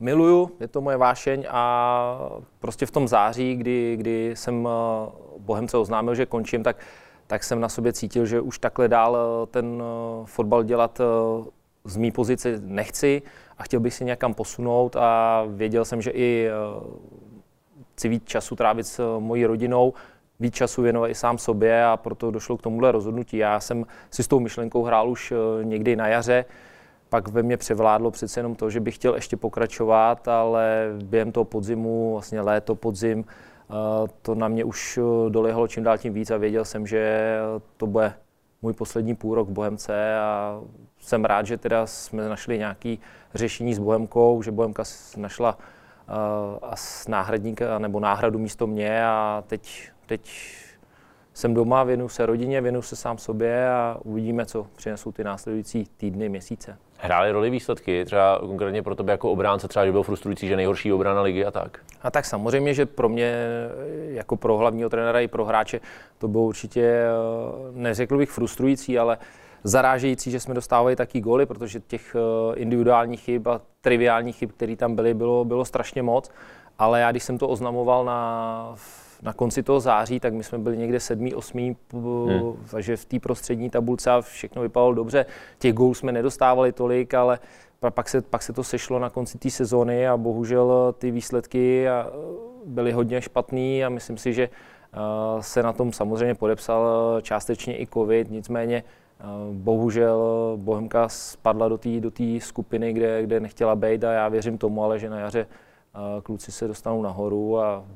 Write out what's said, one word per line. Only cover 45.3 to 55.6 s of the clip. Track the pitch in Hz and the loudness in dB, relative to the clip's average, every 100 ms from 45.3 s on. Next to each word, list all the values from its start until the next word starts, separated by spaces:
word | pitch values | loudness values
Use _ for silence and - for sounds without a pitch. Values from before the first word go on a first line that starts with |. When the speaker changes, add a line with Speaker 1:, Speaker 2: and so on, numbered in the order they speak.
| - 120 104 - - - _ - | -2 -2 -2 -8 -20 -20 _ -10
Speaker 1:
eh, | 104 104 104 101 104 | -6 -4 -4 -6 -10
as-, | 123 110 - - - | -12 -12 -12 -12 -4
náhradníka | 107 95 110 107 107 117 107 | -2 0 -2 -2 -4 -4 -2
nebo | 107 101 | -2 -2
náhradu | 104 101 117 110 | 0 0 0 0
místo | 110 - 113 | -4 -4 -4
mě | 107 104 110 113 | -2 -2 0 2
a | 110 107 104 104 | 0 0 -4 -6
teď, | 107 - - - _ - | -10 -10 -18 -20 _ -10
teď | 113 - - - - - - _ _ _ _ _ | -10 -10 -18 -18 -20 -20 -20 _ _ _ _ _
jsem | - 117 | -6 0
doma, | 117 117 131 | 2 4 4
věnuju | 127 123 123 | 4 0 -2
se | - 117 | -2 0
rodině, | 117 123 135 | 0 -2 -2
věnuju | 123 120 | -2 -4
se | - 120 | -6 -8
sám | 120 120 | -8 -8
sobě | - 107 117 120 127 | -6 -2 0 0 0
a | 127 117 113 | 0 -2 -4
uvidíme, | 110 107 110 117 113 | -8 -6 -2 -4 -4
co | 113 104 - | -8 -10 -12
přinesou | 110 104 117 | -10 -10 -10
ty | 104 | -8
následující | 104 98 - 110 | -8 -8 -6 -8